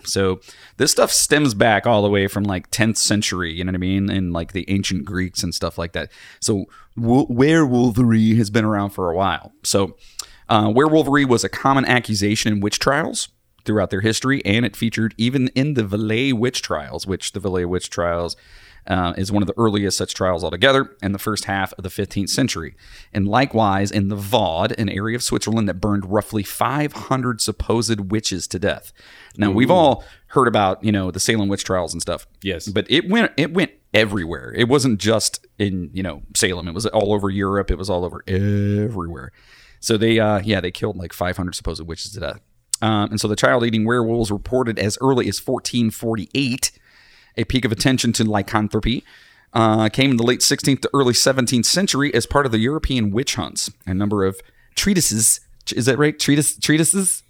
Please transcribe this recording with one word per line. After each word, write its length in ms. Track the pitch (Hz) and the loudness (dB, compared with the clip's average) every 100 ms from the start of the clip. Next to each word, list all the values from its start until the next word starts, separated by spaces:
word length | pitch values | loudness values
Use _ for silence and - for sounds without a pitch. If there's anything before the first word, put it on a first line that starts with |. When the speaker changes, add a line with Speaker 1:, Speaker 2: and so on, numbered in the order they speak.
Speaker 1:
So 380 | - 98 95 92 - - - - | -4 0 0 -2 -8 -20 -14 -2
this 120 | 147 | 2
stuff 220 | - - | 4 4
stems 420 | - - 147 143 | 2 2 4 2
back 320 | 101 117 101 120 | 4 4 4 4
all 160 | 107 | 2
the 80 | 101 | 4
way 160 | 101 98 | 2 0
from, 160 | 101 | -2
like, 260 | 101 90 - | -4 -4 -6
tenth 260 | - 113 104 | 0 0 2
century, 540 | - 104 - 90 85 | 0 0 0 -4 -4
you 100 | 82 | -4
know 80 | 90 | -4
what 60 | 92 | -2
I 20 | |
mean? 320 | 92 98 98 | 0 0 0
And, 220 | 98 90 | -2 -2
like, 200 | 85 85 | -4 -4
the 160 | 92 - | -6 -2
ancient 360 | 98 - 92 | -2 0 -4
Greeks 400 | 95 87 92 - | -4 -6 -4 -4
and 100 | 90 | -6
stuff 240 | - 85 - | -4 -6 -6
like 140 | 85 | -8
that. 180 | 85 76 - - - | -6 -10 -14 -20 -8
So 240 | - 101 - - - - | -2 -2 -4 -14 -16 -4
wo-, 300 | 117 127 - | 2 4 4
werewolvery 1040 | 120 143 165 143 123 123 107 120 113 110 | 2 4 6 4 4 2 4 4 4 4
has 160 | 113 101 | 4 2
been 140 | 110 | 0
around 260 | 107 101 101 | 0 0 -4
for 200 | - 90 | -2 -2
a 20 | |
while. 380 | 85 95 80 - _ | 0 0 -2 -8 _
So, 340 | - 101 92 - - - - - - | -2 0 0 -6 -20 -18 -18 -14 0
uh, 220 | 110 107 | 2 4
werewolvery 520 | 117 156 156 139 143 135 | 2 4 4 4 2 4
was 180 | 117 | 2
a 40 | 98 | 0
common 340 | - 135 135 | -2 2 2
accusation 680 | 127 123 - 104 101 107 117 | 2 0 0 0 0 0 0
in 60 | 104 | 0
witch 180 | 101 - | -2 0
trials 500 | - 143 170 226 - _ _ _ - | 0 0 -2 -6 -8 _ _ _ -2
throughout 240 | 107 92 | 0 0
their 100 | 95 | 0
history, 420 | 110 110 131 139 101 | 0 0 -2 -2 0
and 180 | 110 | 0
it 120 | 117 - | 0 -2
featured 380 | 113 107 110 - | -4 0 -2 0
even 300 | 117 139 127 | 0 2 0
in 260 | 127 147 | 0 0
the 100 | 131 | 0
Valais 480 | 101 104 107 113 135 | 0 -2 0 0 0
witch 300 | 117 123 - | 0 0 -2
trials, 440 | - 78 67 76 95 | -4 -6 -6 -10 -6
which 260 | 90 - | -6 -6
the 80 | 101 | -6
Valais 260 | 90 92 87 | -2 -2 -2
witch 240 | 90 - | -4 -4
trials, 440 | - 87 85 85 - - - - - - | -4 -2 -2 -4 -8 -16 -20 -20 -16 -4
uh, 260 | 92 87 85 | -2 -2 -2
is 120 | 95 | -2
one 120 | 101 | 0
of 40 | 92 | 0
the 60 | - | 0
earliest 400 | 113 101 98 - | 0 2 -2 -2
such 160 | 95 | -6
trials 280 | - 92 85 | -2 -2 0
altogether 540 | 85 87 135 135 135 - | -2 2 4 4 0 -6
in 100 | 98 | -4
the 60 | 98 | -4
first 260 | 110 104 | -4 -4
half 300 | - 98 95 | -4 -4 -4
of 80 | - | -6
the 60 | 92 | -10
fifteenth 400 | - 98 104 90 | -6 -4 -4 -2
century. 440 | - 127 85 78 - - - - | 0 0 -2 -10 -16 -20 -20 -8
And 160 | 104 101 | -2 2
likewise, 640 | 117 139 110 104 95 101 | 2 2 2 2 2 0
in 180 | 107 98 | 0 0
the 80 | 104 | -2
Vaud, 560 | 98 113 92 82 107 - | 0 0 2 0 -2 -2
an 100 | 101 | -4
area 280 | 92 110 117 | -2 -4 -4
of 60 | |
Switzerland 460 | - 117 - 113 101 | -4 -4 -2 0 0
that 140 | 90 | -2
burned 280 | 107 101 95 | -2 -2 0
roughly 320 | 104 - 110 | -2 0 -6
five 520 | 92 - 113 143 151 | -6 -2 -2 0 -4
hundred 480 | - - 131 123 110 | -6 -4 -2 -2 -4
supposed 680 | - - - 113 113 107 95 | -4 -4 -2 0 0 -2 -2
witches 360 | 104 - 90 - | -4 -4 -6 -6
to 100 | 90 | -2
death. 320 | 92 - - _ - - - - | -2 -2 -10 _ -20 -20 -14 -2
Now, 140 | 101 | 0
we've 180 | 101 131 | 2 4
Speaker 2:
Ooh. 40 | |
Speaker 1:
all 300 | 180 147 120 - - - | 6 4 2 -6 -20 -2
heard 200 | 151 120 | 2 4
about, 340 | 107 98 98 | 4 2 0
you 100 | 110 | 0
know, 180 | 101 92 | 0 -2
the 100 | 90 | -2
Salem 300 | - 113 98 | 0 0 0
witch 140 | 98 | -4
trials 280 | - 92 80 | -2 -2 -2
and 80 | 85 | -6
stuff. 260 | 87 85 - _ | -8 -8 -10 _
Speaker 2:
Yes. 260 | 95 85 104 | -8 -6 -4
Speaker 1:
But 180 | 101 - | -4 0
it 180 | 147 180 | -2 2
went, 220 | 226 214 - | 0 0 -2
it 160 | 160 | -2
went 200 | 175 156 _ _ | 0 -2 _ _
everywhere. 640 | 104 110 101 82 76 60 69 | 0 2 -2 -6 -8 -8 -2
It 100 | 117 | 2
wasn't 300 | 139 127 104 | 2 2 0
just 480 | 107 107 - - _ - | 2 2 0 -6 _ -4
in, 320 | 101 92 80 | -2 -2 -6
you 100 | 92 | -6
know, 200 | 92 73 - | -8 -8 -6
Salem. 340 | - 98 87 85 | 0 0 -2 -6
It 40 | |
was 140 | 85 113 | -6 -2
all 260 | 107 101 | 0 2
over 160 | 104 98 | 0 0
Europe. 420 | 98 98 101 95 | -2 0 0 0
It 60 | 85 | 0
was 140 | 98 | 0
all 160 | 90 90 | -2 -2
over 160 | - - | -8 -2
everywhere. 1040 | 95 101 101 101 104 107 101 85 71 65 _ _ - - - | 0 2 2 2 0 0 -4 -6 -8 -14 _ _ -20 -20 -8
So 160 | - 110 | 0 2
they, 220 | 113 113 | 4 4
uh, 220 | 107 104 | 4 2
yeah, 160 | 104 98 | 2 0
they 120 | 90 | 0
killed, 240 | - 110 90 | -4 -6 -6
like, 160 | 85 | -10
five 240 | - 90 92 | -4 -4 -2
hundred 180 | 90 | -4
supposed 260 | - 87 78 82 | -6 -8 -8 -10
witches 240 | 82 - | -12 -12
to 80 | 104 | -10
death. 200 | 71 - _ _ - - | -10 -10 _ _ -12 -2
Um, 280 | 110 107 104 | 0 0 -2
and 100 | 104 | -2
so 80 | 107 | -2
the 80 | 104 | 2
child-eating 480 | 135 131 117 110 | 2 2 2 0
werewolves 460 | 110 123 113 117 107 | 0 0 0 0 -2
reported 440 | 104 - 127 120 107 | -4 -2 0 0 0
as 220 | 107 - | -2 0
early 280 | 135 123 95 | 2 2 0
as 100 | - | -4
fourteen 540 | - 123 - 120 113 | -4 -4 -2 0 0
forty-eight, 800 | - 117 113 - 135 135 123 - _ _ _ _ _ _ - | -2 -4 -4 -4 -4 -2 -4 -6 _ _ _ _ _ _ -6
a 80 | |
peak 200 | 113 131 | -2 0
of 60 | 113 | 0
attention 420 | 104 139 127 120 | 0 0 2 0
to 100 | 107 | 0
lycanthropy, 800 | 110 104 98 107 107 104 107 135 - - - _ _ | 0 0 0 -2 0 -2 -2 -4 -6 -20 -20 _ _
uh, 360 | 117 113 110 110 | 2 2 4 2
came 220 | - 139 | 2 4
in 60 | 117 | 4
the 80 | |
late 180 | 117 127 | 4 4
sixteenth 380 | - 143 135 131 | 2 2 2 0
to 100 | - | 0
early 220 | 139 123 | 2 2
seventeenth 500 | 113 139 131 117 120 - | 4 2 2 2 0 2
century 460 | 180 196 135 143 | 0 0 0 2
as 140 | 117 - | 0 2
part 180 | 143 | 0
of 60 | 135 | 2
the 80 | 110 | 0
European 540 | 117 156 - 127 104 | 0 -2 -2 0 0
witch 240 | 104 143 - | -2 -2 -4
hunts. 340 | 73 - - - - | -6 -6 -8 -10 -4
A 80 | |
number 300 | 92 104 104 | -2 0 2
of 160 | 95 95 - _ _ | 0 -2 -16 _ _
treatises, 640 | - 196 185 - 107 110 - _ - - - | -2 0 2 2 2 2 0 _ -14 -8 -2
is 100 | 123 | 0
that 100 | 120 | 2
right? 220 | 151 151 | 2 0
Treatise-, 400 | - 147 143 - | 0 2 0 -2
treatises? 640 | - 156 160 196 185 - | 0 2 2 0 -2 -4